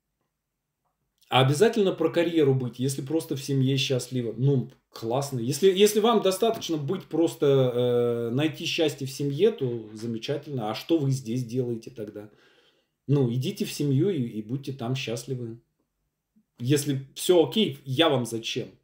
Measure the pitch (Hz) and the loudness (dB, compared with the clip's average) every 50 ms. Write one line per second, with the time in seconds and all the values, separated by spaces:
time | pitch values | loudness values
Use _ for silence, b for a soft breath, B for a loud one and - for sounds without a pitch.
0 | _ _ _ _ _ _ _ _ _ _ _ _ _ _ _ _ _ _ _ _ | _ _ _ _ _ _ _ _ _ _ _ _ _ _ _ _ _ _ _ _
1 | _ _ _ _ _ - - 127 131 131 - - 208 220 - 220 196 185 180 - | _ _ _ _ _ 0 2 4 4 4 4 4 4 4 4 4 2 0 2 2
2 | 160 156 160 170 170 170 170 165 151 135 135 135 127 120 113 - 123 139 135 - | 0 0 2 2 0 2 2 4 4 4 4 2 0 -4 -6 -4 -4 -4 -2 -4
3 | 147 135 151 160 156 - 156 131 - - 139 135 131 131 139 135 131 - 135 123 | -4 -4 -2 -4 -2 -4 -6 -6 -4 -2 0 0 2 2 2 0 0 0 -2 -2
4 | 120 - 131 127 120 113 107 113 127 139 143 131 113 - - _ _ _ - - | -4 -4 -6 -4 -4 -4 -2 0 2 2 2 2 0 -2 -8 _ _ _ -14 -10
5 | - 113 117 135 139 - 135 120 113 123 135 - - 190 185 185 208 208 208 220 | -6 -4 -2 -2 -2 -4 -4 -4 -4 -4 0 4 4 4 6 8 6 6 6 4
6 | 196 233 233 208 - 190 185 - 233 226 226 - - - 165 151 143 139 190 185 | 4 4 4 4 4 2 2 2 2 0 0 -2 -4 -4 -4 -4 -4 -4 -4 -6
7 | - - - 160 165 156 - - 156 143 139 135 131 127 117 123 123 123 120 120 | -6 -4 0 2 2 2 0 2 2 4 4 4 4 2 2 0 2 2 2 2
8 | 120 120 120 117 117 117 117 131 151 160 - - 170 147 - - 165 151 135 - | 2 2 0 -2 -2 -2 0 0 0 0 -2 -4 -6 -4 0 0 0 0 0 -4
9 | 135 131 - - 143 143 139 143 185 226 220 - 135 123 120 117 107 104 110 110 | -6 -8 -6 -4 -4 -4 0 2 2 2 2 0 -2 -4 -4 -4 -8 -10 -12 -10
10 | 110 120 113 110 - - 139 151 - 156 143 127 107 104 113 - - - 165 165 | -8 -6 -6 -6 -4 -6 -6 -6 -6 -8 -8 -6 -4 -4 -6 -6 -2 0 2 2
11 | 139 135 135 131 - 113 117 127 127 110 117 131 123 120 120 110 - - - - | 2 2 0 -2 -2 -4 -4 -4 -4 -4 -4 -4 -2 -2 -4 -6 -8 -12 -12 -12
12 | 107 104 101 104 104 107 b b b b b b b b b b b b b _ | -12 -12 -12 -12 -16 -16 b b b b b b b b b b b b b _
13 | _ - 135 143 135 117 113 127 127 - 196 - 208 - - - 147 143 135 131 | _ 0 0 2 2 2 0 -2 -4 -4 -4 -4 -6 -6 -4 -2 0 0 2 2
14 | 160 202 196 147 123 117 104 107 104 104 131 135 - - 135 - 120 117 131 131 | 2 2 0 0 -2 -4 -6 -8 -8 -6 -8 -8 -8 -8 -10 -8 -6 -6 -6 -4
15 | - - 113 123 - - 135 123 123 113 113 120 _ _ _ _ _ _ _ _ | -4 -6 -6 -8 -6 -8 -8 -8 -8 -10 -12 -14 _ _ _ _ _ _ _ _
16 | _ _ _ _ _ _ _ _ _ _ _ - 120 123 147 139 135 143 139 135 | _ _ _ _ _ _ _ _ _ _ _ -8 -2 0 0 0 0 -2 -4 -4
17 | 135 - _ - - - 180 175 156 143 - 220 214 160 131 - - 135 131 135 | -6 -10 _ -4 0 4 6 6 4 4 2 0 0 0 -2 -6 -8 -2 0 2
18 | 165 165 143 123 120 113 117 113 110 - - 123 107 95 - _ | 4 4 2 2 -2 -4 -6 -8 -8 -6 -6 -6 -8 -8 -12 _